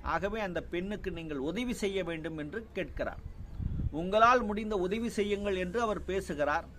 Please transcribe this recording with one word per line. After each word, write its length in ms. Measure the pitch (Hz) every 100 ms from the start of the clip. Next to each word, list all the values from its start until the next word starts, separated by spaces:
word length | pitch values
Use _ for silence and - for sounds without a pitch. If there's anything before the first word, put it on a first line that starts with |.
ஆகவே 360 | - 160 190 220
அந்த 180 | 202 165
பெண்ணுக்கு 480 | - 175 190 208 190
நீங்கள் 300 | 170 160 147 139
உதவி 260 | 180 247
செய்ய 240 | 226 202 190
வேண்டும்" 340 | 170 165 156 160
என்று 220 | 147 202 226
கேட்கிறார். 460 | - 160 - 117 - - - - - - - -
"உங்களால் 500 | 147 180 208 226 247
முடிந்த 320 | 214 208 220 208
உதவி 340 | 180 226 233
செய்யுங்கள்" 480 | 185 202 202 202 190
என்று 160 | 180 202
அவர் 200 | 233 185 -
பேசுகிறார். 600 | 190 185 147 143 151 -